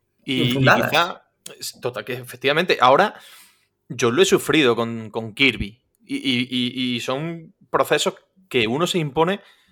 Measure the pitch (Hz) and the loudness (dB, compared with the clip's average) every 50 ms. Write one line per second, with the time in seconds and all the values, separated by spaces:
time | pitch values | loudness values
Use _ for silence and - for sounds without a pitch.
0 | _ _ _ _ - - 131 127 127 120 123 139 131 143 185 233 - - - 156 | _ _ _ _ -8 -6 -2 -2 0 0 0 2 4 4 4 2 2 0 0 0
1 | 170 185 190 - _ _ _ _ - - - - - - - - - 123 - 104 | 0 0 -4 -12 _ _ _ _ -20 -20 -18 -14 -14 -14 -12 -8 -8 -8 -8 -8
2 | 107 - 123 123 123 123 - 120 - 135 147 160 180 165 160 - 120 127 135 156 | -10 -10 -10 -12 -12 -16 -12 -4 0 0 2 2 2 0 2 4 6 6 6 6
3 | 190 214 - - - - - - - _ _ _ _ _ _ _ _ - 135 120 | 4 2 0 -8 -20 -20 -20 -20 -20 _ _ _ _ _ _ _ _ -14 -6 0
4 | 127 117 117 156 190 190 190 165 - - 143 156 143 120 117 110 117 117 117 113 | 0 2 4 4 4 4 4 2 2 2 2 4 4 4 2 2 -2 -4 -4 -8
5 | 110 107 - 117 113 113 101 - 139 135 110 101 107 101 107 _ _ _ _ _ | -10 -8 -8 -8 -8 -6 -2 2 2 2 2 -2 -6 -10 -12 _ _ _ _ _
6 | _ - 139 135 - 135 127 120 127 123 127 123 123 123 120 127 127 123 123 117 | _ -10 -10 -6 -4 -2 -2 -2 -4 -4 -4 -4 -4 -4 -4 -6 -6 -4 -4 -6
7 | - - 131 139 156 170 170 170 160 - _ _ _ _ - 147 135 - 160 151 | -6 -6 -6 -6 -6 -8 -10 -12 -16 -20 _ _ _ _ -2 -2 0 2 0 0
8 | - 190 - - _ _ _ _ _ - - 127 110 110 120 151 175 170 - 180 | 0 -2 -4 -6 _ _ _ _ _ -4 0 0 0 0 0 -2 -2 -2 -2 -2
9 | 156 143 123 156 160 175 196 202 - - _ _ _ _ | -2 -2 0 0 2 2 0 -6 -8 -16 _ _ _ _